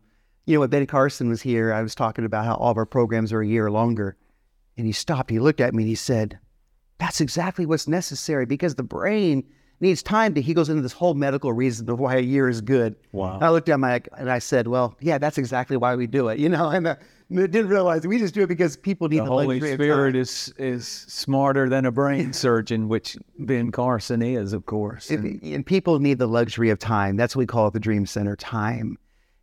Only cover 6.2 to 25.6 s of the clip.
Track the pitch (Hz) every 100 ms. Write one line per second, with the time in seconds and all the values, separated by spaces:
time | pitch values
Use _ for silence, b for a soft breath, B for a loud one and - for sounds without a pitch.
6.2 | 107 - _ _ _ _ _ - 170 -
7.2 | 147 - 175 185 165 160 - 165 180 135
8.2 | - 147 123 143 175 135 123 - 180 214
9.2 | 185 139 - b b b 180 175 - 214
10.2 | 220 151 127 170 151 156 127 - 175 143
11.2 | 139 139 143 117 127 113 113 120 131 127
12.2 | 127 139 131 117 107 131 113 104 _ 101
13.2 | 95 95 165 165 156 147 131 123 - -
14.2 | 127 123 - 135 117 123 120 - 151 147
15.2 | 147 147 127 131 127 135 120 127 120 135
16.2 | 120 113 151 170 165 185 170 147 b b
17.2 | - 180 190 202 208 202 180 160 160 233
18.2 | 202 196 190 175 175 143 - 190 165 151
19.2 | 139 131 135 127 147 135 147 143 139 127
20.2 | 127 - - - 135 123 117 - - -
21.2 | - 135 139 135 131 135 131 117 139 139
22.2 | 139 131 131 117 110 113 110 110 - -
23.2 | - - 110 127 117 104 127 117 - 117
24.2 | 117 127 98 104 - 107 104 123 - 151
25.2 | - 202 156 147